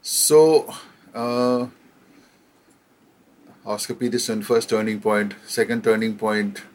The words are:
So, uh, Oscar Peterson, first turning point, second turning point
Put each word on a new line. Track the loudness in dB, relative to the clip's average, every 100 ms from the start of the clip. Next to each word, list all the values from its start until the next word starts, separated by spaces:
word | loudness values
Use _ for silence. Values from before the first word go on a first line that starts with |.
So, | -6 -2 4 6 6 4 0 -14 -20 -20 -16
uh, | -8 -4 0 0 0 -2 -12 _ _ _ -20 _ _ _ _ _ _ _ _ _ _ _ _ -20 -20
Oscar | -8 -6 -6
Peterson, | -4 -4 -4 -4 -6
first | 0 0 2
turning | -2 0 -2
point, | 0 0 0 -6 -10
second | -2 -2 0
turning | 0 0 0 -4
point | -2 -2 -2 -6 -18